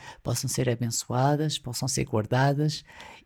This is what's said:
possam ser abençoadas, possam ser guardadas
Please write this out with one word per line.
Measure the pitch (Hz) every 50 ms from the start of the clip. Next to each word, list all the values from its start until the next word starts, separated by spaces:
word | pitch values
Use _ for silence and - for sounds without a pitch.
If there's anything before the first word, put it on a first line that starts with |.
| - - - -
possam | - - 120 - - 127
ser | - - 131 127
abençoadas, | 117 120 123 117 113 - - - 120 123 131 143 147 143 156 151 - -
possam | - 127 117 - 131 127
ser | - 135 -
guardadas | - 113 107 101 - 123 127 135 143 143 143 151 151 151 - - - - - - - - - -